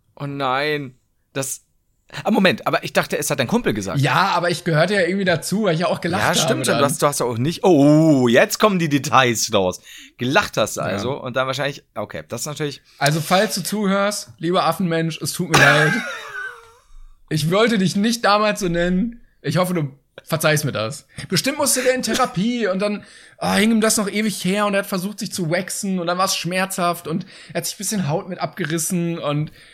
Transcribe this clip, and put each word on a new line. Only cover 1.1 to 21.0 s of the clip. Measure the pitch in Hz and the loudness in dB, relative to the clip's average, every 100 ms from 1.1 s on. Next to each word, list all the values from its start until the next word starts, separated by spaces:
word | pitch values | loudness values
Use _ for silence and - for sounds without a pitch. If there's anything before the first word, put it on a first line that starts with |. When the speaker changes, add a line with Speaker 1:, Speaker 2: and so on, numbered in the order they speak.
| _ _ | _ _
Speaker 1:
Das, | 143 135 - _ _ _ _ _ - | -8 -6 -8 _ _ _ _ _ -6
ah, | 214 | 0
Moment, | 214 190 123 - | 4 4 2 0
aber | 156 | -2
ich | - | -2
dachte, | 190 165 151 | -2 -2 -2
es | 147 | -2
hat | 143 | -2
dein | 123 | 0
Kumpel | 233 220 | 0 0
gesagt. | 107 95 135 | -2 -2 0
Speaker 2:
Ja, | 135 156 196 | 0 2 2
aber | 175 175 | 0 0
ich | 170 | -2
gehörte | 180 151 180 | 0 2 2
ja | 202 | 2
irgendwie | 170 196 | 0 0
dazu, | 190 170 - 190 | 0 0 -2 0
weil | 208 | 0
ich | 160 | 0
ja | 165 | 0
auch | 180 | -2
gelacht | - - | -2 0
Speaker 1:
Ja, | 127 | 0
Speaker 2:
habe | 180 | 2
Speaker 1:
stimmt | - 131 123 | 0 0 0
schon, | |
Speaker 2:
dann. | 117 | 2
Speaker 1:
du | |
hast, | 139 - | 2 2
du | 151 | 0
hast | 143 | 0
auch | 123 113 | -2 0
nicht, | 139 175 | -2 2
oh, | 196 156 147 151 160 139 123 | 4 6 8 8 6 6 6
jetzt | 123 214 - | 6 4 4
kommen | 214 190 | 2 2
die | 165 | 0
Details | 143 143 120 127 110 - | 0 2 4 4 0 0
raus. | 110 92 - - - - - | 2 0 -2 -10 -20 -18 -6
Gelacht | 123 170 - - | 0 0 0 -2
hast | 107 - | -2 -2
du | |
Speaker 2:
Ja. | 85 | -4
Speaker 1:
also | 101 117 143 | -4 -4 -6
und | 127 | -6
dann | 131 131 | -4 -2
wahrscheinlich, | 135 139 139 - 113 | -2 -4 -6 -12 -10
okay, | 104 80 - | -8 -10 -10
das | 117 | -10
ist | 151 | -8
natürlich | 147 151 - _ - | -6 -6 -8 _ -4
Speaker 2:
Also, | 143 160 | -2 0
falls | 151 185 214 - | 0 2 2 -2
du | |
zuhörst, | - 208 196 196 202 208 - - | -4 -2 0 0 -2 -4 -10 -8
lieber | 160 180 | -2 0
Affenmensch, | 151 160 180 165 165 156 | 0 0 0 0 -2 -4
es | 151 | -6
tut | - 170 | -4 0
mir | 151 | 4
leid. | 139 147 151 - | 6 6 2 0
Speaker 1:
<laughs> | - - - - - - - - _ - - - - | -4 -10 -12 -12 -12 -14 -20 -20 _ -20 -20 -18 -6
Speaker 2:
Ich | 156 156 | -2 2
wollte | 190 233 220 | 4 4 4
dich | 190 202 | 2 2
nicht | 220 233 | 0 2
damals | 196 208 214 208 | 4 4 2 0
so | 185 | 0
nennen. | 170 175 185 233 - - _ | 0 2 2 0 -4 -18 _
Ich | 139 170 | -2 0
hoffe, | 180 | 0
du | 180 143 - _ - | -2 -4 -8 _ -20
verzeihst | - 156 156 151 143 | -6 -2 2 2 0
mir | |
das. | 104 110 147 | -2 -4 -8